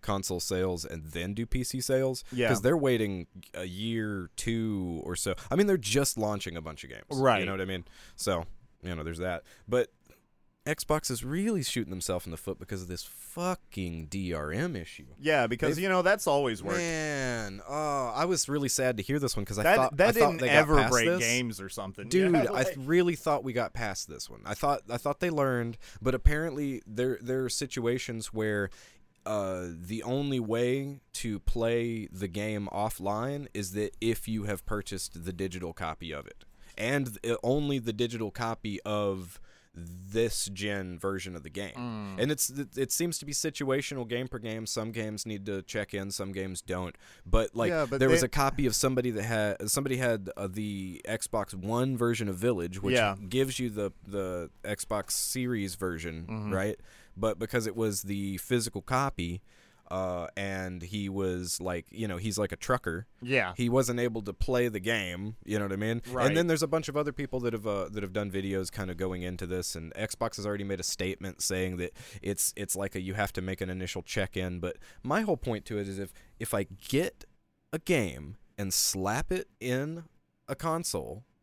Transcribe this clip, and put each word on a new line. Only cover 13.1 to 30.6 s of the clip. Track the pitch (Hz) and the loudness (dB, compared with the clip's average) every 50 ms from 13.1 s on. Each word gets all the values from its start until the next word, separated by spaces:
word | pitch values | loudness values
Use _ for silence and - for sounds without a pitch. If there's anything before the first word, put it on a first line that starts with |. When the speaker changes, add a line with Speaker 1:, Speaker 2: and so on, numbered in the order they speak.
| - - - - - 165 175 180 185 - - - - 101 92 87 85 82 80 | -14 -16 -16 -12 -8 -4 -2 -2 -2 -4 -8 -12 -8 -6 -6 -4 -4 -8 -8
Speaker 1:
D | 73 85 98 95 90 | -6 -6 -4 -4 -2
R | 85 78 76 76 | -2 -2 -2 -2
M | 80 107 151 180 156 | -2 -2 -2 -2 -4
issue. | 98 82 - - - 71 64 - - | -6 -8 -10 -14 -18 -18 -18 -18 -4
Speaker 2:
Yeah, | 135 151 156 143 120 110 | 0 2 4 4 4 2
because, | 120 120 151 151 - | 2 2 2 0 2
Speaker 1:
They've | 160 185 | 2 2
Speaker 2:
you | 196 | 2
know, | 190 185 | 4 6
that's | 175 185 202 202 - 170 | 6 6 4 4 4 4
always | 143 143 143 127 113 101 - | 4 4 4 2 0 0 -2
worked. | 98 - 175 | -2 0 0
Speaker 1:
Man, | 175 170 165 160 156 151 147 139 135 127 120 113 110 101 95 101 85 95 | 0 0 -2 -2 -2 -2 -2 -2 0 -2 -2 -2 -4 -6 -8 -10 -10 -6
oh, | 139 151 156 151 143 139 131 120 110 | -4 -2 0 0 0 0 0 0 0
I | 127 156 | 0 2
was | 175 185 160 - - | 2 2 2 2 0
really | 143 151 139 131 | 0 0 0 0
sad | - - 131 127 123 107 | 2 2 2 2 2 0
to | 98 | 0
hear | - 135 151 | 0 0 0
this | 139 123 - | 2 0 0
one | 110 101 | -2 -2
'cause | - 101 101 | -2 -2 2
I | 110 | 6
Speaker 2:
That, | 160 190 | 6 6
Speaker 1:
thought, | - 131 - 147 | 6 6 2 6
Speaker 2:
that | 135 185 226 | 6 6 6
Speaker 1:
I | 226 233 | 8 8
thought | - - | 6 6
Speaker 2:
didn't | 175 160 | 6 4
Speaker 1:
they | 127 123 | 2 6
got | 143 | 8
Speaker 2:
ever | 151 156 151 156 | 8 8 10 8
Speaker 1:
past | 143 - 113 | 8 8 8
Speaker 2:
break | 123 120 113 | 6 6 6
Speaker 1:
this. | - 175 180 | 6 4 4
Speaker 2:
games | 120 117 120 127 123 117 110 95 | 4 4 2 2 2 0 -4 -6
or | 98 95 | -8 -8
something. | - - 101 95 95 - 101 110 | -6 -6 -6 -8 -8 -10 -6 2
Speaker 1:
Dude, | 143 185 190 185 | 4 6 6 8
Speaker 2:
Yeah, | 170 156 123 - | 6 6 4 4
Speaker 1:
I | - - | 2 2
Speaker 2:
like | - - 170 | 2 2 0
Speaker 1:
really | 139 131 135 165 175 180 175 165 | -4 0 4 6 6 6 6 2
thought | - - 160 151 135 110 | 0 2 2 2 2 2
we | 131 | 0
got | 113 120 117 95 | 0 0 0 0
past | - 123 117 104 95 - - - | -2 -2 -2 -2 -2 -4 -6 -8
this | 76 - - - | -8 -10 -10 -12
one. | 58 55 52 | -12 -14 -8
I | - 104 | -8 -4
thought, | - - 143 143 - - 101 | 0 2 2 2 0 -2 -4
I | 117 120 | -6 -2
thought | - 147 143 _ | -2 -2 -2 _
they | - 180 | 0 0
learned, | 165 151 139 135 127 120 117 117 117 - - - - - | 2 2 2 4 2 2 0 -2 -6 -8 -14 -16 -14 -2
but | 110 127 - | 0 2 2
apparently | - - - 151 151 160 165 135 147 147 139 135 117 - | 8 8 8 8 8 0 -2 -2 -2 -2 -2 -2 -4 -8
there, | 95 110 110 123 131 123 - | -8 -2 0 2 2 0 -2
there | 110 120 131 131 131 | -2 -2 0 0 0
are | 123 | 0
situations | - - 147 131 - 135 117 117 123 127 - - 117 113 107 - | 0 -2 -4 -4 -4 0 2 2 2 0 -2 -4 -6 -6 -6 -6
where, | - 110 107 107 104 104 101 95 - - - - - - - _ _ _ _ | -2 0 0 2 2 2 0 -2 -4 -12 -20 -20 -20 -20 -20 _ _ _ _
uh, | - 107 104 98 95 92 90 90 87 | -2 -2 0 0 0 -2 -4 -4 -6
the | 85 80 87 90 110 113 - | -8 -10 -8 -6 -6 -6 -2
only | 120 127 139 143 143 135 127 | -2 -2 0 0 0 0 0
way | 117 107 113 117 | 0 2 2 2